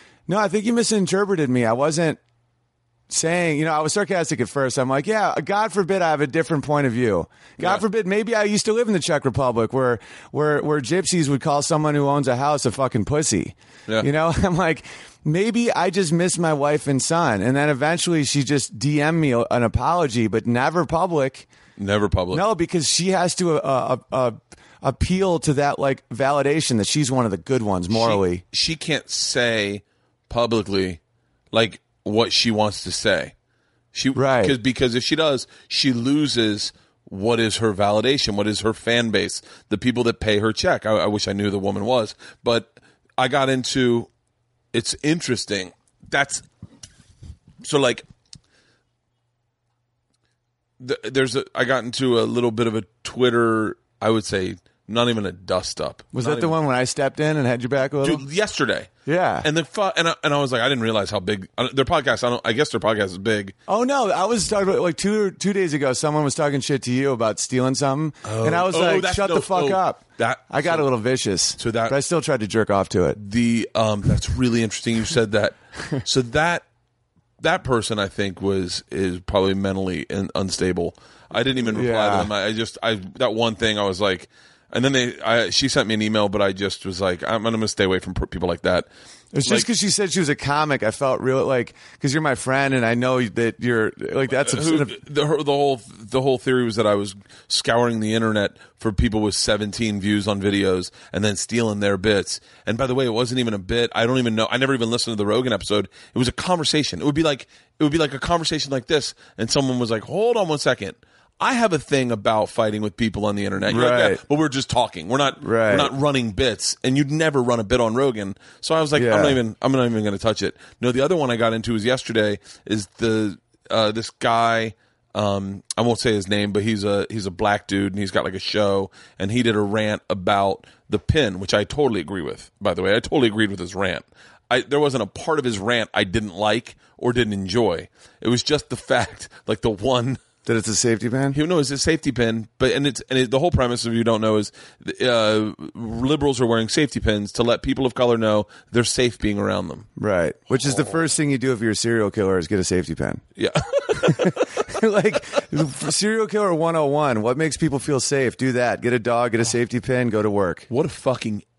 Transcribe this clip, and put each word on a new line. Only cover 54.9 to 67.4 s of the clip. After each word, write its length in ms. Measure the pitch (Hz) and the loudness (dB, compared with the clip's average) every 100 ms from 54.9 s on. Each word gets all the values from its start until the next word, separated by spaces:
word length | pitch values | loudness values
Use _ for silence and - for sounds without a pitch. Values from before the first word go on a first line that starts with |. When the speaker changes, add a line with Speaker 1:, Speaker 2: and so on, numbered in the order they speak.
| 113 120 | 0 0
Speaker 2:
even 160 | 113 | 0
a 80 | 98 | -4
dust 480 | 90 92 92 - - | -8 -4 -2 -2 -6
up. 220 | 73 - - | -8 -8 -10
Speaker 1:
Was 140 | 123 120 | -6 -2
Speaker 2:
Not 60 | |
Speaker 1:
that 60 | 123 | -2
the 40 | 160 | 0
Speaker 2:
even 40 | |
Speaker 1:
one 160 | 160 147 | 0 2
when 100 | 123 | 0
I 80 | |
stepped 340 | 127 - 135 - | 0 0 -2 0
in 200 | 151 156 | 0 0
and 80 | 127 | 0
had 160 | 120 | 0
your 80 | 120 | 0
back 240 | 139 135 | 0 0
a 40 | 143 | 0
little? 200 | 139 147 | 0 -2
Speaker 2:
Dude, 120 | 139 | -4
yesterday. 580 | 170 214 - 123 95 - _ - | -2 -2 0 0 -2 -6 _ -4
Speaker 1:
Yeah. 340 | 170 151 78 | 0 0 0
Speaker 2:
And 140 | 151 156 | 0 0
the 80 | |
fu-, 160 | 156 - 190 - | -2 -2 -2 0
and 120 | 165 | 0
I, 60 | - | 0
and 120 | 156 | 0
I 40 | 143 | 0
was 140 | 139 | 0
like, 80 | 123 | 0
I 80 | 127 | 0
didn't 140 | 131 | 0
realize 240 | 113 110 98 | 0 0 -2
how 100 | 104 | -2
big, 280 | 92 104 92 - | -2 -4 -6 -6
uh, 120 | 120 | -2
their 140 | 135 127 | 0 0
podcast, 360 | 165 131 113 | 2 2 0
I 60 | 123 | 0
don't, 140 | 120 | 0
I 80 | - | 0
guess 160 | 117 151 | 0 0
their 100 | 113 | 0
podcast 260 | 107 107 98 | 0 2 0
is 120 | 90 | -2
big. 360 | 104 107 95 - - | -2 -2 -4 -12 -4
Speaker 1:
Oh, 180 | 208 | 0
no. 260 | 254 285 208 | 0 0 0
I 160 | 170 190 | 0 0
was 200 | 233 156 | 0 0
talking 220 | 208 190 | 0 2
about, 140 | 165 | 2
like, 160 | 170 - | 0 0
two, 320 | 196 214 196 | 0 0 0
two 240 | - 190 | -2 -2
days 180 | 196 180 | 0 0
ago, 220 | 143 139 | 0 0
someone 280 | 127 151 151 | 0 0 0
was 120 | 143 | 0
talking 260 | 143 147 139 | 0 0 0
shit 220 | 123 135 | -2 -2
to 100 | 123 | 0
you 200 | 127 139 | 0 0
about 280 | 120 113 101 | 0 0 -2